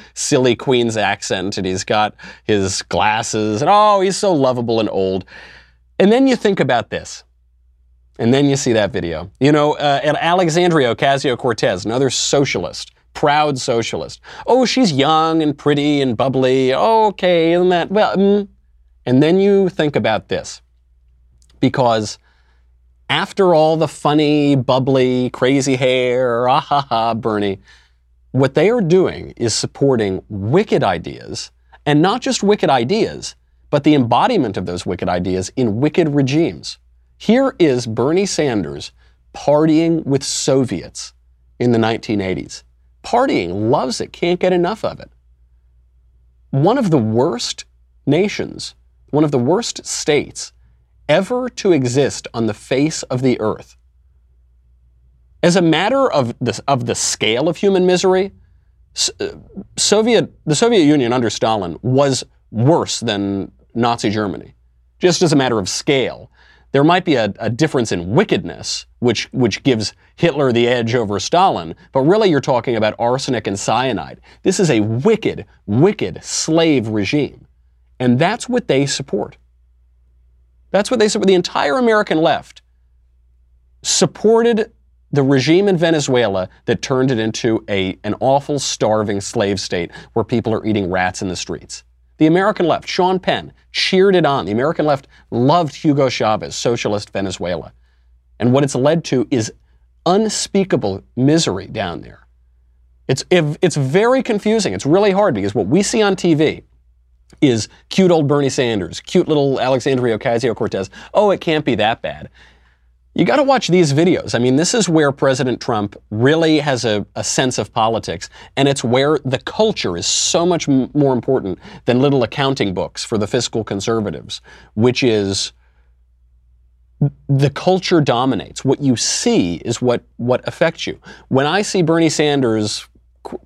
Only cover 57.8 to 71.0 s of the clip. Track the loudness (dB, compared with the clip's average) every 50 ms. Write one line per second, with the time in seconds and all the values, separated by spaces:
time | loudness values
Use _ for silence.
57.8 | 2 2 2 2 2 2 2 0 -2 -4 -8 -16 _ _ _ _ _ _ _ _
58.8 | _ _ _ -6 -6 -6 -4 -6 -8 -10 -10 -12 -20 -18 -16 -16 -16 -12 -6 -4
59.8 | 0 2 2 2 4 4 2 2 0 -2 -6 _ _ -4 0 2 2 4 4 4
60.8 | 4 4 4 4 2 2 0 0 0 -2 -2 -2 -2 0 0 -2 -4 -6 -8 -6
61.8 | -4 0 2 2 2 2 0 -2 -6 -10 _ _ _ _ -4 0 2 4 4 2
62.8 | 0 -2 -6 -6 -4 -4 -2 -2 -2 -2 -4 -4 -6 -8 -14 _ _ _ -4 -2
63.8 | -2 0 0 -2 -2 -2 -2 -2 -4 -4 -6 -8 -12 -18 -20 _ _ _ _ _
64.8 | _ _ _ _ 0 2 2 2 2 2 2 2 2 2 0 -2 -2 -4 -6 -4
65.8 | -2 0 0 0 0 -2 -6 -10 -16 -20 _ _ _ _ _ _ _ _ 2 2
66.8 | 4 4 4 2 2 2 0 2 0 -2 -4 -4 -6 -6 -2 0 0 0 0 -2
67.8 | -2 -2 -2 -4 -4 -2 0 0 0 0 -2 -2 -4 -6 -12 -12 -10 -10 -10 -10
68.8 | -12 _ _ _ 0 0 0 0 -4 -6 -2 0 0 0 -2 0 0 0 0 0
69.8 | -2 -6 -10 _ _ _ _ -2 0 0 2 2 0 2 2 2 2 2 2 0
70.8 | 0 0 -2 -2